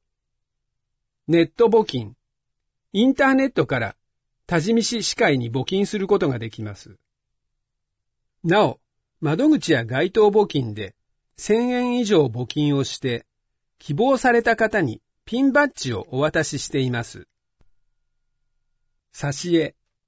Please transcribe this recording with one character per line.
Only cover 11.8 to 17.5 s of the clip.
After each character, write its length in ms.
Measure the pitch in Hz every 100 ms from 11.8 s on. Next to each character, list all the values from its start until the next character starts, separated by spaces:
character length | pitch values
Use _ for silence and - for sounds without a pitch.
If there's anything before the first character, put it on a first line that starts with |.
| 247 247
以 60 |
上 220 | 214 185 135
募 200 | 113 123
金 300 | 151 147 139
を 80 |
し 140 | 131 -
て、 280 | 131 117 - _ _ _ _ _
希 160 | -
望 220 | 147 254 269
さ 160 | 254
れ 100 | 233
た 140 | 233 226
方 240 | 220 214
に 200 | 143 160 _ _
ピ 180 | - 233
ン 100 | 277
バ 160 | 269 294
ッ 40 |
ジ 180 | - 135
を 140 | 104 -
お 100 | 127
渡 240 | 151 165
し 140 | 151 143
し 100 | -
て 120 | 143
い 100 | 127
ま 140 | 120
す。 220 | 117 - - _ _